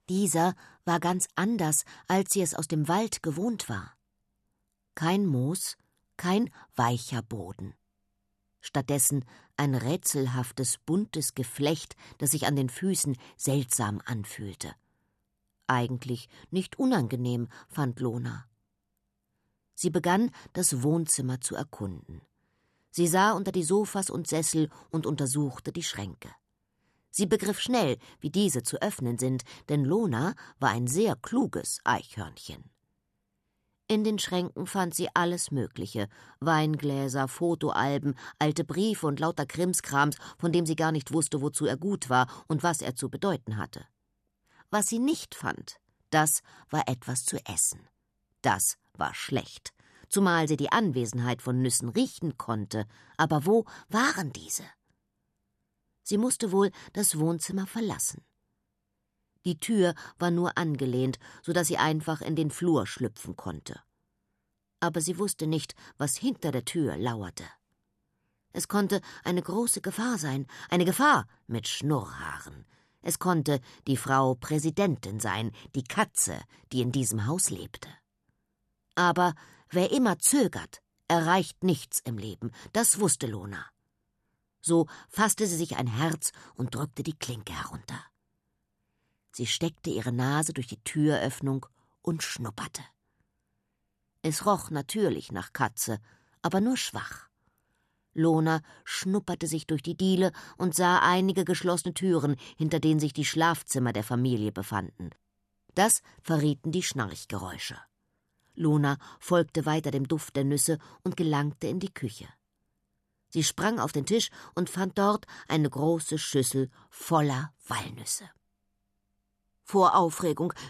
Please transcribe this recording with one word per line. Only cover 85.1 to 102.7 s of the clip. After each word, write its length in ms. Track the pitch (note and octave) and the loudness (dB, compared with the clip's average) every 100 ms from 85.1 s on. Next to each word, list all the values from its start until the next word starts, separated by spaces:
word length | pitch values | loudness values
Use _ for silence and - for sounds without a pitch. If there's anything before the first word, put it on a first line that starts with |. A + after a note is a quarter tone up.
| - G#3 - G#3 | 0 2 2 0
sie 80 | E3 | 0
sich 180 | E3 - | -2 -2
ein 120 | B2 | -2
Herz 420 | A2 D#3+ D#3 - - - | 0 0 0 -4 -8 -14
und 220 | - B2+ - | -8 -6 -4
drückte 260 | D3+ - | -6 -6
die 160 | - D3+ | -8 -6
Klinke 340 | - A#2 G#2+ | -8 -8 -10
herunter. 480 | - A#2+ - - - - _ _ _ _ _ _ _ _ _ _ _ _ | -10 -10 -12 -12 -14 -14 _ _ _ _ _ _ _ _ _ _ _ _
Sie 120 | - A#2+ | -6 -2
steckte 420 | - E3 - E3 | 0 -2 -2 -4
ihre 240 | G2 A2+ | -4 0
Nase 400 | A#2+ B2+ D3 D#3 | 0 2 2 0
durch 160 | - B2 | -2 -8
die 120 | - | -10
Türöffnung 800 | - D#3 D3+ D3+ C3 - C3+ C3+ - _ _ _ | -4 2 4 4 0 -2 -2 -2 -4 _ _ _
und 200 | - E3 | -4 -4
schnupperte. 600 | - - A#2 G#2+ - - - _ _ _ _ _ _ _ _ _ _ _ _ _ | -4 -6 -8 -8 -10 -12 -16 _ _ _ _ _ _ _ _ _ _ _ _ _
Es 260 | D#3+ D3+ G3+ | -4 0 2
roch 240 | G3 - | 2 0
natürlich 640 | D#3 - G#3+ F#3+ D#2+ - | -6 -4 0 2 0 -4
nach 220 | F2+ - | -8 -6
Katze, 440 | - A#2 - - G#2+ - _ _ _ | -2 -2 -2 -4 -6 -10 _ _ _
aber 180 | E3+ F#3+ | 0 2
nur 160 | A3 B3+ | 2 0
schwach. 520 | - G#2+ - - - _ _ _ _ _ _ _ _ | -2 -6 -10 -12 -18 _ _ _ _ _ _ _ _
Lona 460 | - E3 D#3+ D#3+ D#3+ - - | 0 4 4 4 0 -2 -16
schnupperte 640 | - - F#3+ G3+ - F3 E3 | -10 -6 -2 -2 -2 -4 -4
sich 200 | D#3+ - | -4 -2
durch 160 | D#3 | -4
die 140 | - E3+ | -2 0
Diele 360 | F#3+ F#3 F#3 - - - | 2 4 4 0 -12 -6
und 160 | F3+ | -2
sah 240 | D#3+ F3+ F3+ | 2 4 6
einige 480 | D#3 F3+ F#3+ F#3 F3 | 6 4 2 2 0
geschlossene 480 | F3+ F#3 F3 F3+ | 0 0 0 -2
Türen, 420 | - F#3+ E3 C#3+ C#3 - - | -2 2 2 2 0 -4 -4
hinter 200 | D#3 | -2